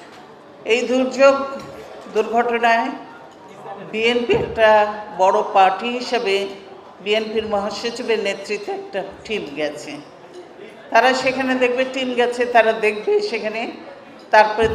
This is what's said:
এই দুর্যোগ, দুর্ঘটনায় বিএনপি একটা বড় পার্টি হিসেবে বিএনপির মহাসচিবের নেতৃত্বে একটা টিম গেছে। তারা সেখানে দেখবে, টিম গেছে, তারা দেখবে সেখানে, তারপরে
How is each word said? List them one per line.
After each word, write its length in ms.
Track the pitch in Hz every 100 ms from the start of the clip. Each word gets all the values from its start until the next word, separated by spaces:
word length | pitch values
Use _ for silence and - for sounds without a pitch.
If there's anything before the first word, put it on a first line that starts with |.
| - - - - - - -
এই 80 | 233 247
দুর্যোগ, 440 | 254 254 233 277 262 269 226 - - - - - 208
দুর্ঘটনায় 720 | 220 226 233 233 233 233 262 - - - - - - - - 196 -
বিএনপি 420 | 214 226 247 240 440 -
একটা 240 | - 220 214 208 - - -
বড় 160 | 185 214 214 202
পার্টি 320 | 190 190 233 240
হিসেবে 380 | 247 233 196 196 196 - - - - -
বিএনপির 440 | 185 220 220 220 214
মহাসচিবের 680 | 202 202 - 233 240 240 220 196
নেতৃত্বে 440 | 196 - 202 262 381
একটা 220 | - 202 175 - -
টিম 180 | 214 156 143
গেছে। 320 | 147 147 - 147 147 - - - - - - - -
তারা 180 | 226 247
সেখানে 400 | 254 269 254 262 262
দেখবে, 200 | 247 247 262
টিম 160 | 269 254 240
গেছে, 220 | 240 247 240 240
তারা 160 | 220 220 214
দেখবে 260 | 208 214 415 -
সেখানে, 320 | 226 208 214 262 - - - - - -
তারপরে 340 | 214 214 214 226